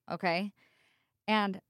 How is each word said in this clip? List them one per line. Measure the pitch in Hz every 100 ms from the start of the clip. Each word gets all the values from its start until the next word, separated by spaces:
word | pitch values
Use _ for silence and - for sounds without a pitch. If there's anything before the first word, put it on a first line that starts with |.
| -
Okay? | 165 180 170 202 - _ _ _ _ _ _ -
And | 214 202 185 -